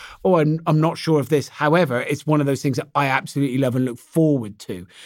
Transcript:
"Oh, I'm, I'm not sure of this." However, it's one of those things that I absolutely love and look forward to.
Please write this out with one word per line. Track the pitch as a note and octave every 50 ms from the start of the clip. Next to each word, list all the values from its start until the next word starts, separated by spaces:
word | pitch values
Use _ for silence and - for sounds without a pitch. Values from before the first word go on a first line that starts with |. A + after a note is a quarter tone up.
| - - - - -
"Oh, | F#3+ F#3 E3+
I'm, | D3+ D#3 D#3 D#3+ -
I'm | - D#3+ D#3
not | D#3 E3 E3 -
sure | - E3+ D#3+ D3+
of | C3 A2
this." | D#3+ C#3+ B2 -
However, | - - D3+ D3+ D#3 F3 F3+ C#3 B2 A#2+
it's | B2+ - D3 C#3+ -
one | D3+ D3+ D3
of | C#3+
those | C#3 C#3 B2+
things | - D3 B2+ C3
that | C#3 - -
I | C#3+ C#3+ C3+
absolutely | C3 C3+ - - - C#3+ C#3 C3+ A#2+ C3
love | C#3 B2+ A#2+
and | C3 B2+
look | B2+ A#2+ -
forward | - _ - E3 D#3+ D#3 D3 C3+ A2+ G#2 G2+ -
to. | - - G#2 F2+ F2+ - - - -